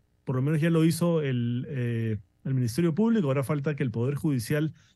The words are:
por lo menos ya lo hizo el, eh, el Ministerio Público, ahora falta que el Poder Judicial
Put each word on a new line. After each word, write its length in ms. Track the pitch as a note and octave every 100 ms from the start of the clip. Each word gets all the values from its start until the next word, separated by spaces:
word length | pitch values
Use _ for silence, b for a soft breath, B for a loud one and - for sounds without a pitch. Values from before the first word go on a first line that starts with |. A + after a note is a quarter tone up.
| _ _
por 120 | - C3
lo 80 |
menos 180 | C#3 D#3+
ya 80 | E3
lo 160 | E3 D#3+
hizo 380 | E3 F3 E3
el, 420 | C#3+ B2 A#2+ A#2+ D#3
eh, 480 | C#3 A#2+ A#2 A2+ G#2+ - _
el 100 | -
Ministerio 400 | C3 B2 A2 E3+
Público, 360 | D#3 A3 A3+ D3
ahora 140 | C3+
falta 320 | B2+ D3+ C#3+ C#3+
que 60 |
el 80 | C#3
Poder 240 | A2+ B2
Judicial 600 | C#3+ E3 C3+ G#2+ D3+ D#3 b b